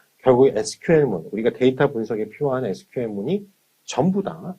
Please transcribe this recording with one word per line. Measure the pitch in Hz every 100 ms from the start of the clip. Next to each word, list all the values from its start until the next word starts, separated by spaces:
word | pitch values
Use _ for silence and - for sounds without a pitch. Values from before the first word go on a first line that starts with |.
| _ _
결국 | 131 123 135 104
에스큐엘 | 107 - - 117 113
문, | 90 80
우리가 | 104 117
데이터 | - 127 131 143
분석에 | 117 110 110 107
필요한 | - 143 131 117
에스큐엘 | 92 - 135 117
문이 | 101 113 202 - _ _ _
전부 | - - 165 196
다, | - 165 175